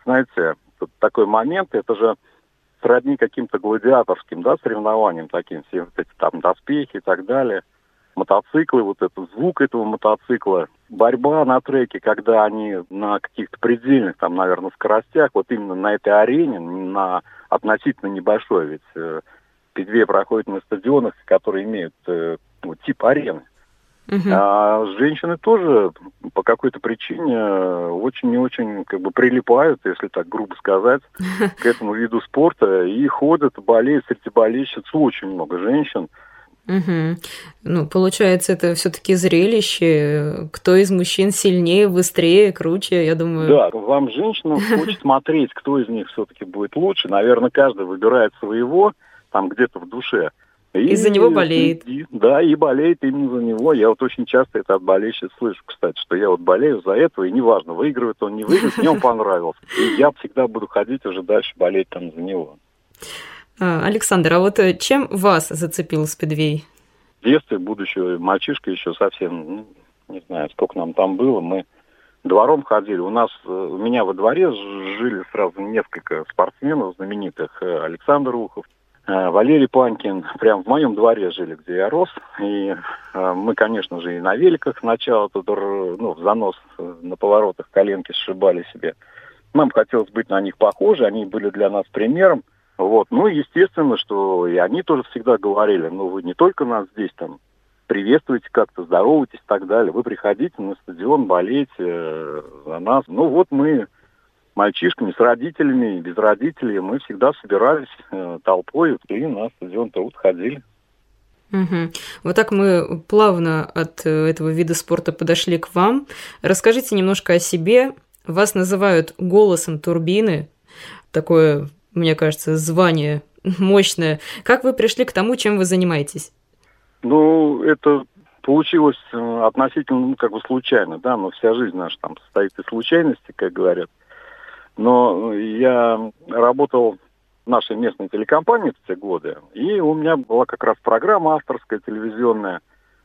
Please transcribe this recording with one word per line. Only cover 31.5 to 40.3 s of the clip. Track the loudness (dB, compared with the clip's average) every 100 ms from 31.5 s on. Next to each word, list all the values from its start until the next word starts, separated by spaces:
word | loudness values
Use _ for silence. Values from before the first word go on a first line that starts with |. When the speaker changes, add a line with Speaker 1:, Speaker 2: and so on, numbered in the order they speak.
| 0
Speaker 1:
к | 0
этому | 0 -4 -4
виду | -4 -4
спорта | -4 0 2 2 2 2
и | 0 0 -2
ходят, | 0 0 2 0 -2
болеют. | 2 4 4 0 -2
Среди | -6 -2
болельщиц | 0 2 0 -6 -10 -6
очень | 0 0 0 -8
много | -8 -6 -4
женщин. | -2 0 -2 -6 -10 _ -20 -20 _ _ -4
Speaker 2:
Мгм. | -2 0 -2 -2 -4 -10 -18 -20 _
Ну, | -4 -2 0
получается, | 2 0 2 4 4 2
это | 0 0 0
всё-таки | -4 -4 0 2
зрелище. | 4 4 4 2 0 0 2 4 2 0 -2